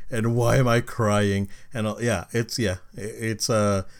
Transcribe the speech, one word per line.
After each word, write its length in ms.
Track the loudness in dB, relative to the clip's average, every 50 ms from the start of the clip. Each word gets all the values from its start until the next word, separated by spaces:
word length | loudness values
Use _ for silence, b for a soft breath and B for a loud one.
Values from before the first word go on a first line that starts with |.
| B -4
and 280 | -2 -2 0 0 2
why 220 | 2 4 4 4 4
am 100 | 4 4
I 120 | 4 2
crying?" 680 | 2 -2 -2 0 2 2 4 4 4 2 2 0 -2 -4 B B B B -6
And, 120 | -4 -4 -4
uh, 80 | -4 -2
yeah, 260 | -2 0 0 -2 -2 -4
it's, 280 | -2 -4 -2 -2 -2 -2
yeah, 160 | 0 0 -2 -4 -8 -14 -12
i-, 40 | -10
it's, 500 | -10 -10 -8 -6 -4 -4 -4 -2 -2 0
uh, 320 | 2 2 4 4 2 0 -2 b b